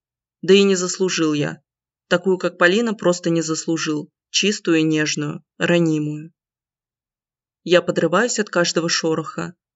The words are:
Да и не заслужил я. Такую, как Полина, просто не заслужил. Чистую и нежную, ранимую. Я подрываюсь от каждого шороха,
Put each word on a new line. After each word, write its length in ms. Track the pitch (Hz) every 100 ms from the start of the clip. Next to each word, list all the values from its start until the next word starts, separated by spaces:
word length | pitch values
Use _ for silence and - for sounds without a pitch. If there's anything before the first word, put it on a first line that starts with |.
| _ _ _ _
Да 120 | 165
и 100 | 196
не 120 | 196 185
заслужил 580 | 180 - 185 170 160
я. 280 | 147 156 160 _ _ _ _ -
Такую, 300 | 175 190 185
как 200 | 175 175
Полина, 360 | 175 202 233
просто 360 | 214 180 175 175
не 120 | 165
заслужил. 680 | 156 160 - 160 160 151 151 _ _
Чистую 500 | - 190 214 - 160
и 40 |
нежную, 600 | 160 156 151 - 147 170 _ -
ранимую. 760 | 165 175 165 156 151 151 160 _ _ _ _ _ _ _ _ _ _ _ _ _
Я 180 | 170 175
подрываюсь 580 | 175 165 165 180 240 220
от 100 | 208
каждого 400 | 180 170 190 165
шороха, 680 | - 165 160 156 - 170 - _